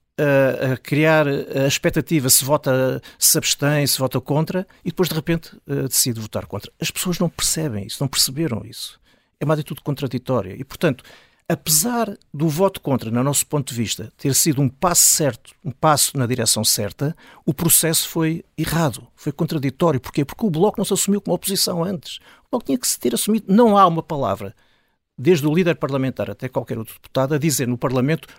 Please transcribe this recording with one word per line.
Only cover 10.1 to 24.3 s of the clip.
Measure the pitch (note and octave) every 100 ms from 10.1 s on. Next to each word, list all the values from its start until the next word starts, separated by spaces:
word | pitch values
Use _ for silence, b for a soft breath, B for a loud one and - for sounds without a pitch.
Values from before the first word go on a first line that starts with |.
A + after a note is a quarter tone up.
| B2 - B2 F#2
E, | F#2+
portanto, | - - E3+ B2+ B B B B -
apesar | E3+ - D#3 A#3+ A#3+ G#3+ G3+ _
do | C#3+ D#3+
voto | D3 F#3+ -
contra, | D3 B2 A2
no | A#2+
nosso | C3+ C#3 -
ponto | D3 -
de | A#2+
vista, | G#2+ - G#2+ -
ter | C#3+ C3
sido | E3+ C3
um | C#3
passo | - F3+ F3 -
certo, | - C#3+ A#2 - -
um | D3+
passo | - D#3 D3 - C#3+
na | A#2
direção | B2 A2 A2
certa, | A2+ - G2+ - D3 - B B -
o |
processo | C#3 E3+ - D#3+ D#3+ -
foi | E3+ D#3+ E3 - -
errado, | D#3+ D#3+ D#3 G2+ - _
foi | D3+
contraditório. | - E3 D#3+ C3+ - E3+ C3
Porquê? | - - C#3
Porque | - A3
o |
Bloco | D#3 G#3 G#3
não | F#3+
se |
assumiu | F#3+ - G3+
como | -
oposição | F3 - G3 - F3
antes. | F3 F3 - - b b b
O |
Bloco | B3 -
tinha | C4
que | -
se | -
ter | F#4 A3
assumido. | - A3 -
Não | G3+ A#3+ G3+
há | F#3
uma | D#3+
palavra, | - D3+ A2+